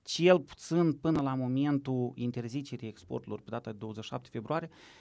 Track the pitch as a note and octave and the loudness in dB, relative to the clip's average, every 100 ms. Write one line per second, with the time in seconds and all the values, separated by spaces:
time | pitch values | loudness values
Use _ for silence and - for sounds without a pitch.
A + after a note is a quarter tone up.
0 | - - F3 F3+ C#3 - - E3+ E3 C#3+ | -8 4 8 6 4 -12 -2 2 4 2
1 | D#3+ D3 C3+ C3 B2+ C3 D3 C#3+ C#3 B2+ | 2 2 2 0 0 0 2 0 0 -2
2 | B2 - B2 A#2+ A#2 C#3 C#3 B2 A2+ - | -2 -2 -4 -4 -6 -6 -6 -8 -10 -12
3 | - B2 G#2+ G#2 - A#2 A2+ G#2 A2 A2 | -8 -8 -8 -10 -8 -8 -8 -8 -8 -10
4 | - C3 - A#2 G#2+ D#3+ E3 - - - | -8 -10 -8 -8 -4 -4 -4 -14 -20 -20